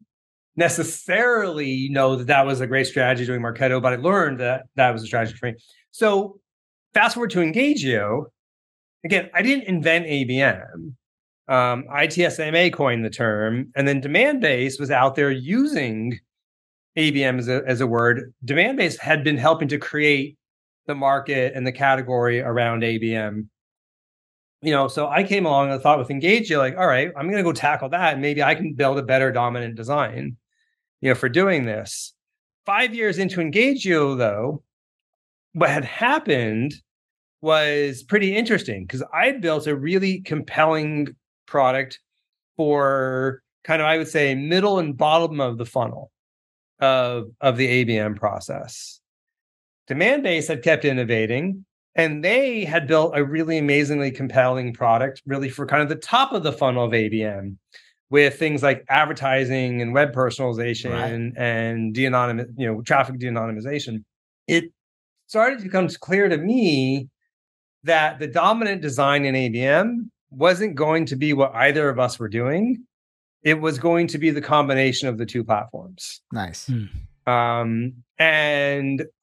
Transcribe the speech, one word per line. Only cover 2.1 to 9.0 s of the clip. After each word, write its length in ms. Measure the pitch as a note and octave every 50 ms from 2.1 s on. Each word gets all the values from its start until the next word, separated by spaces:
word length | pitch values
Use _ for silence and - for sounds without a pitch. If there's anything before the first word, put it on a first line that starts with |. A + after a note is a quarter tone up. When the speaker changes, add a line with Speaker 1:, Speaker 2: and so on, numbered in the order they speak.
| C3
Speaker 1:
that 120 | B2+ B2 A#2+
that 180 | D3 C#3 C3+
was 160 | C#3 C3+ B2
a 60 | C3 A#2
great 180 | C3 C3+ C3
strategy 400 | C3 - C#3 B2+ B2 B2+ A#2+ B2
doing 160 | A#2+ B2+ A#2+
Marketo, 400 | A#2 A#2 A2+ A#2 C3+ C3 B2+ C3
but 120 | A#2+ B2+ B2
I 20 |
learned 440 | A#2+ B2+ F3 G3 G3 E3+ D3 C3+ B2+
that 260 | B2+ A#2+ C3 C3 B2 - -
that 160 | C3+ C3 B2+
was 100 | A#2 A2+
a 60 | A2 G#2+
strategy 280 | - A#2+ A2+ G#2+ -
for 120 | - - A#2+
me. 80 | A2+ - _ _ _ _ _ _
So 500 | - - A3+ G#3+ G3+ G3 G#3 G3 G3 _ _ _ _ _ _ _ _ _ _ _ -
fast 220 | G#3+ G#3+ A3+ A3+
forward 160 | A#3+ A#3+ G#3
to 80 | - F#3
Engagio. 880 | E3+ D#3+ D#3+ A3+ C4 D4 C#4+ C4 D3 C3 A#2+ G#2+ G2+ G#2 A2 C#3 D3+ - _ _ _ _ _ _ _ _ _ _ _ _ _ _